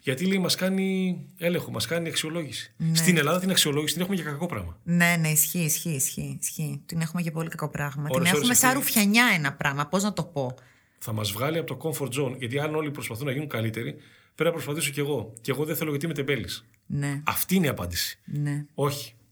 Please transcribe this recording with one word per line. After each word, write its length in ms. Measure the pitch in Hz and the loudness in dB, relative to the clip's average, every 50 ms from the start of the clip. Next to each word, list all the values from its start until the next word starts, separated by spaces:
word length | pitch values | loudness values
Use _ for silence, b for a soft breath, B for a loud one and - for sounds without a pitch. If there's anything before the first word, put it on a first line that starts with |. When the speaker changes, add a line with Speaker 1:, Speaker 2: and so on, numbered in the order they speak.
Speaker 1:
Γιατί, 240 | _ - 131 135 175 | _ -2 -2 0 2
λέει, 120 | 190 190 196 | 2 2 2
μας 160 | 180 160 - | 2 2 0
κάνει 640 | - 185 185 190 190 190 190 190 185 185 185 180 151 139 - - - | 2 2 0 2 2 2 0 0 0 0 0 -2 -2 -6 -14 -12 -4
έλεγχο, 320 | 165 175 180 160 - - | -2 0 0 0 -2 -4
μας 160 | 123 117 110 | -4 -4 -4
κάνει 220 | - 165 170 170 165 | -2 -2 -2 -2 -2
αξιολόγηση. 680 | 143 - - 156 156 175 160 135 107 - - - _ | -4 -4 -4 -2 -4 -4 -6 -6 -8 -10 -12 -12 _
Speaker 2:
Ναι. 180 | _ 160 160 165 | _ 0 2 2
Speaker 1:
Στην 220 | 160 165 180 180 | 4 6 6 6
Ελλάδα 240 | 160 147 143 165 180 | 6 6 4 2 2
την 100 | 185 185 | 2 2
αξιολόγηση 420 | 185 175 - 156 139 143 156 147 - | 4 4 4 4 2 0 0 0 0
την 100 | 165 180 | -2 0
έχουμε 140 | 180 202 | 0 0
για 80 | 180 156 | -2 -2
κακό 220 | 151 147 143 170 | -4 -4 -4 -4
πράγμα. 340 | 175 - 110 90 85 85 - _ | -4 -4 -4 -6 -6 -10 -12 _
Speaker 2:
Ναι, 320 | - 170 175 175 170 175 170 | 2 4 6 6 6 6 4
ναι, 80 | 160 156 | 4 2
ισχύει, 300 | 151 151 - - - 180 170 | 4 4 2 2 2 0 0
ισχύει, 260 | 151 - - - 170 | 2 0 0 -2 -2
ισχύει, 480 | 160 135 - - - - 147 143 139 - | -2 0 -2 -2 -2 -4 -6 -6 -6 -6
ισχύει. 420 | - - - - 160 147 143 143 - | -6 -8 -4 -4 -4 -4 -4 -8 -8
Την 140 | _ - 165 | _ -2 -2
έχουμε 220 | 165 160 160 175 175 | -2 -2 -2 -2 -4
για 100 | 165 151 | -2 -4
πολύ 160 | 160 165 165 | -4 -6 -6
κακό 200 | - 160 156 147 | -6 -6 -8 -6
πράγμα. 340 | - - 147 143 135 139 147 151 | -4 -4 -6 -4 -4 -6 -4 0
Speaker 1:
Ώρες, 40 | 131 | 2
Speaker 2:
Την 60 | - | 2
Speaker 1:
ώρες 120 | 170 170 185 - | 4 4 4 4
Speaker 2:
έχουμε 160 | - 240 247 | 4 4 4
σαν 140 | 240 - 254 | 6 6 6
Speaker 1:
αυτή 100 | 262 277 | 4 4
Speaker 2:
ρουφιανιά 500 | 269 - - 226 208 202 202 233 247 247 208 | 2 2 4 4 6 6 6 6 6 6 4
ένα 180 | 175 151 139 139 | 4 2 0 -2
πράγμα, 340 | - - 147 139 143 147 | 0 0 0 0 0 -2
πώς 160 | 147 - 190 196 | 0 0 0 0
να 100 | 208 190 | 0 -2
το 120 | - 160 | -2 -6
πω. 300 | - - 143 135 123 127 b b b b b b b b b | -4 -4 -4 -4 -4 -6 b b b b b b b b b
Speaker 1:
Θα 140 | - - 113 | -8 -6 -4
μας 200 | 107 110 104 98 | -2 -2 -2 -2
βγάλει 260 | 107 123 143 160 165 | -2 -2 0 0 -2
από 180 | 151 - 135 | -2 -4 -6
το 120 | - - 160 | -6 -4 -4
comfort 320 | 147 - 143 139 117 135 | -4 -2 -4 -4 -2 -2
zone, 160 | 147 123 120 - | -2 -2 -2 -6
γιατί 200 | 127 117 123 139 | -6 -4 -2 -2
αν 160 | 143 156 156 | -2 -2 -2
όλοι 160 | 156 156 147 | -2 -2 -4
προσπαθούν 360 | 143 147 123 - 117 110 143 | -6 -6 -8 -8 -8 -6 -4
να 60 | 147 123 | -4 -2
γίνουν 160 | 139 156 147 | -2 -4 -4
καλύτεροι, 440 | - 117 110 113 107 113 117 135 147 B B B B B B B B | -2 -2 -2 -2 -2 -4 -6 -6 -8 B B B B B B B B
πρέπει 100 | - 156 | 0 2
να 60 | 165 | 2
προσπαθήσω 400 | 165 165 139 135 147 156 156 147 | 2 0 -4 -4 -4 -2 -2 -4
κι 100 | 135 139 | -2 -2
εγώ. 320 | 147 143 147 127 101 - - - | -2 -2 -2 -2 -4 -6 -12 -12
Και 100 | - - | -4 -4
εγώ 140 | 131 127 151 | -2 -2 0
δεν 120 | 151 160 | -2 -2
θέλω 140 | 143 160 156 | -2 -2 -2
γιατί 140 | 147 143 147 | -2 -2 -2
είμαι 100 | 170 151 | -2 -2
τεμπέλης. 520 | 143 135 135 143 123 98 82 - - - _ _ _ _ | -2 -2 -2 -2 -2 -2 -6 -8 -10 -12 _ _ _ _
Speaker 2:
Ναι. 360 | _ - 143 143 143 143 143 151 | _ -4 -4 -2 -2 -4 -2 -2
Speaker 1:
Αυτή 300 | - - - - - 180 | -2 -2 -2 -2 2 2
είναι 120 | 190 175 | 2 4
η 20 | 139 | 2
απάντηση. 500 | 113 - 95 87 87 - - - - _ _ | 0 -2 -4 -6 -4 -4 -4 -6 -6 _ _
Speaker 2:
Ναι. 400 | - 147 147 147 147 143 147 147 - _ | -8 -4 -4 -2 -2 -2 -4 -6 -10 _
Speaker 1:
Όχι. 400 | - 139 139 - - - - - _ _ _ | -2 -2 -2 0 -4 -10 -14 -16 _ _ _